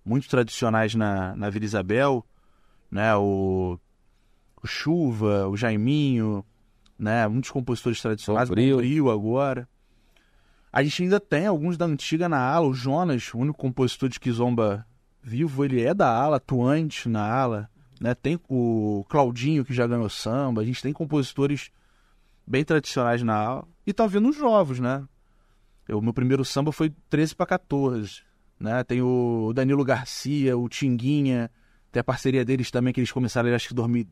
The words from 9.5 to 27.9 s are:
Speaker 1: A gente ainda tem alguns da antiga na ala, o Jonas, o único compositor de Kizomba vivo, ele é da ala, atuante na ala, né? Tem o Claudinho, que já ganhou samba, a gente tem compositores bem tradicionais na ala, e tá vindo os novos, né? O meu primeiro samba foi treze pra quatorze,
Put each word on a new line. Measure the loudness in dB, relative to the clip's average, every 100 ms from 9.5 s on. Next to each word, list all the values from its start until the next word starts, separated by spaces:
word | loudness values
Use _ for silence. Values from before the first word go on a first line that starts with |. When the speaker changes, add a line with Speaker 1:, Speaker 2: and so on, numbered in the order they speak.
| -4 -8 _ _ _ _ _ _ _ _ _ _
Speaker 1:
A | 0
gente | 0 0
ainda | 2 2
tem | 2 0 2
alguns | 0 0 -2
da | -2
antiga | -2 -2 -2 0
na | 0
ala, | 2 2 2
o |
Jonas, | 0 0 0 0 -2 -4
o | -4
único | -2 -2
compositor | -4 0 0 0 -4
de | -4
Kizomba | -4 0 0 2 0 -2 -8 _ _ _
vivo, | -8 -4 -2 0 0
ele | 2
é | 2
da | 2 2
ala, | 2 2 0
atuante | 0 0 2 2 0 -4 -4
na | -2 0
ala, | 0 0 -2 -8 _ _ -6
né? | -4 -2
Tem | -2 -4 -2
o | 0 2 2 0 -2 0
Claudinho, | 2 2 2 0 0 0
que |
já | 0 0
ganhou | 0 -2
samba, | -4 -4 -2 -2 -2
a | -2
gente | -4
tem | -6
compositores | -6 -2 -2 -2 0 -2 -2 -8 _ _ _ _ _ _ _ -4
bem | -2
tradicionais | 2 0 0 0 2 2
na | 0 0
ala, | -2 -6 -10 _ -4
e |
tá | 0 2
vindo | 2 2
os | 2
novos, | 4 4 4 0
né? | -2 -4 -8 _ _ _ _ _ _ _ -6
O | -2
meu | -2
primeiro | 0 2 2 0
samba | -2 -2
foi | 0 -2 -4 -2
treze | 0 0 0
pra | -2
quatorze, | -2 -2 -2 0